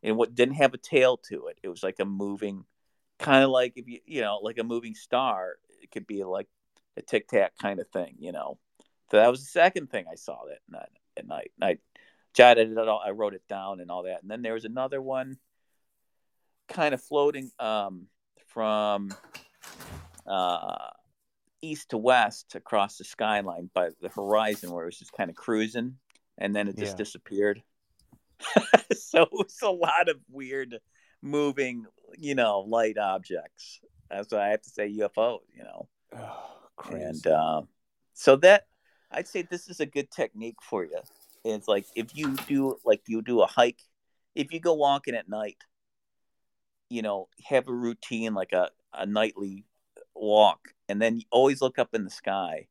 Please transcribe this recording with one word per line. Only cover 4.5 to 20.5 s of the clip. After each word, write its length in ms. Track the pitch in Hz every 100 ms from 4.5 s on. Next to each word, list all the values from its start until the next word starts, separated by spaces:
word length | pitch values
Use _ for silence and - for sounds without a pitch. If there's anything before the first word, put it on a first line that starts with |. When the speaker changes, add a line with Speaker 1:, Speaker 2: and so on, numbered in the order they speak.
| 117
Speaker 1:
a 60 | 117
moving 300 | 117 117 110
star. 600 | - 127 131 101 92 - _ _
It 100 | 98
could 140 | - 98
be 200 | 101 95
like 240 | 95 98 _ _ _ _ -
a 40 |
Tic 260 | - 110 -
Tac 280 | 117 95 _
kind 220 | 101 98
of 80 | 87
thing, 280 | - 85 64
you 140 | 80
know. 260 | 78 71 71 _ _ _ _ _
So 60 | 107
that 120 | 117
was 100 | 127
the 80 | 139
second 420 | 175 170 185 139
thing 160 | 113 82
I 40 | 85
saw 300 | - 62 64
that 140 | 71 _
night, 240 | - - _ _ -
at 100 | -
night. 260 | 76 - _
And 80 |
I 140 | 95 85 _ - _ _ _
jotted 380 | - 123 117 113
it 60 | 110
all, 240 | 113 107
I 80 | 101
wrote 220 | 104 104
it 140 | 95 _
down 320 | 98 95 95
and 100 | 87
all 140 | 87
that. 180 | 90 90
And 80 | 92
then 120 | 113
there 120 | 117
was 120 | 113 113
another 360 | 123 131 139
one 360 | 131 131 131 131 _ _ _ _ _ _ _ _ _ _ _ _ _
kinda 300 | - 151 131
floating, 540 | - 147 143 143 131 _
um, 480 | 113 107 101 92 - _ _ _ _
from, 640 | - 110 107 104 101 101 98 - - - _ - - - 80 - - -
uh, 640 | 95 90